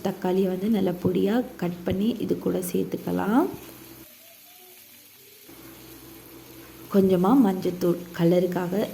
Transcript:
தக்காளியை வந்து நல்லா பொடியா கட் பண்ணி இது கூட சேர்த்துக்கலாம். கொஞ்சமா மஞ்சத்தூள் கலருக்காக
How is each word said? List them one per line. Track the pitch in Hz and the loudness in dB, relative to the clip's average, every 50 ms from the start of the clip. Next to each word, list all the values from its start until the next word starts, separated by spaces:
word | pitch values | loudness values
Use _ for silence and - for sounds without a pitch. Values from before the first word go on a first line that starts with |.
| - | -6
தக்காளியை | 196 190 - - 185 180 190 196 185 185 | -6 -6 -4 -2 0 0 2 2 0 0
வந்து | 180 190 220 226 | -2 0 0 2
நல்லா | 202 190 180 175 180 - | 2 2 0 -2 -2 -2
பொடியா | 185 185 175 185 196 214 247 247 - - - | 0 0 2 2 2 2 0 0 -2 -6 -6
கட் | 180 175 180 175 - 196 | -6 -6 -6 -6 -4 -4
பண்ணி | 185 185 202 226 247 - 185 | -2 0 0 -2 -2 -2 -2
இது | 185 - - - | -4 -4 -2 -2
கூட | 185 175 180 185 - | -4 -4 -4 -4 -4
சேர்த்துக்கலாம். | - - - - - - - - 87 - - 95 - 262 349 403 - - - - - - - - - - - - - - - 659 679 - - - 719 359 359 359 - - - - - - - - - - - - - - - - - - - - - - - - - - - - - - - - - - - - - - - - - - - - - | -4 -4 -4 -2 -4 -4 -4 -2 -4 -2 -2 0 2 2 2 0 -4 -10 -16 -18 -20 -20 -20 -20 -20 -20 -20 -20 -20 -20 -20 -20 -20 -20 -20 -20 -20 -20 -20 -20 -20 -20 -20 -20 -20 -20 -20 -20 -20 -20 -20 -20 -20 -20 -20 -20 -20 -20 -20 -20 -20 -20 -20 -20 -20 -20 -20 -20 -20 -20 -20 -20 -20 -20 -20 -20 -20 -20 -20 -20 -20 -20 -16 0 2
கொஞ்சமா | 202 196 190 190 175 180 190 254 285 247 | 4 4 4 4 4 4 6 6 6 6
மஞ்சத்தூள் | 190 185 185 170 180 175 180 185 175 175 175 - - - - | 4 2 0 -2 -4 -4 0 0 0 0 0 -4 -12 -4 0
கலருக்காக | 170 170 180 180 180 180 180 175 180 175 185 202 214 - | 2 4 4 4 2 2 -2 -2 -4 -2 -2 -2 -2 -2